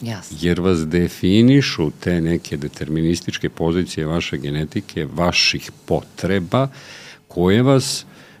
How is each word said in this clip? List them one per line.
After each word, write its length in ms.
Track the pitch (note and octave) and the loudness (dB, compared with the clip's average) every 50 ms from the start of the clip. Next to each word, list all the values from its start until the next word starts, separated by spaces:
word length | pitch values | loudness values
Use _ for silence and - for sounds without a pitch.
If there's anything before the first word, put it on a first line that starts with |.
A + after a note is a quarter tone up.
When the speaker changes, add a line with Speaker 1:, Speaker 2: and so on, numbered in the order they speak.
Speaker 1:
Jasno. 360 | A#2 A#2 A2 F#2 - - D#2 D2+ | -10 -10 -10 -10 -12 -14 -8 -2
Speaker 2:
Jer 200 | E2 F2 F2 E2+ | 0 0 0 2
vas 180 | F2 F#2+ F#2 D#2+ | 2 2 2 2
definišu 1120 | D#2 D#2 E2 F2 F2 E2 - - - F#2 G2 A2 A#2 B2+ C3+ C#3+ C3+ - - - D#2+ D2 - | 0 0 0 0 0 0 -2 -2 0 4 4 6 6 6 6 4 4 0 -2 -2 -2 -2 -2
te 280 | - - F2+ F2+ F2 | -4 -2 0 0 0
neke 360 | D#2+ E2 E2+ D#2+ - - - | 2 0 0 -2 -2 -6 -8
determinističke 920 | C#2 C#2+ C#2+ - - D2 D2 D#2 D#2+ E2 E2 F2 - - - - - - D#2+ | -8 -8 -10 -10 -10 -6 -4 -2 0 0 0 0 -2 -4 -8 -6 -6 -6 -6
pozicije 560 | - - E2 E2 E2 F2+ F2 - - - D#2 | -4 -2 0 0 0 0 -2 -2 -4 -6 -4
vaše 320 | D2+ E2 E2+ - - - | -2 -2 -2 -4 -4 -6
genetike, 680 | C#2+ C2+ C#2+ C#2+ D2+ D#2 D2 - A2 - - - - D2+ | -6 -6 -4 -4 -4 -4 -4 -6 -8 -8 -6 -6 -6 -6
vaših 640 | C#2 - D#2+ F2 F2+ E2 - - - - C#2+ - - - - - | -4 -2 0 0 2 2 2 2 2 0 -2 -6 -12 -18 -16 -4
potreba, 840 | - E2+ D2 - - - - - F2 G2 G2 F2 F2 A2+ B2+ C3+ C3+ - - - - - - - - - - _ | -2 -2 -2 -2 -6 -8 -6 -2 -2 0 -2 0 0 0 0 0 -2 -4 -10 -20 -20 -20 -20 -20 -20 -20 -20 _
koje 360 | - - F2 F2 F#2 G2 A#2 B2 | -8 -2 0 2 4 4 4 6
vas 420 | C#3 C3+ C3+ C3+ - - - - - - - - - - - | 6 4 4 2 0 -4 -8 -10 -14 -20 -20 -20 -20 -20 -20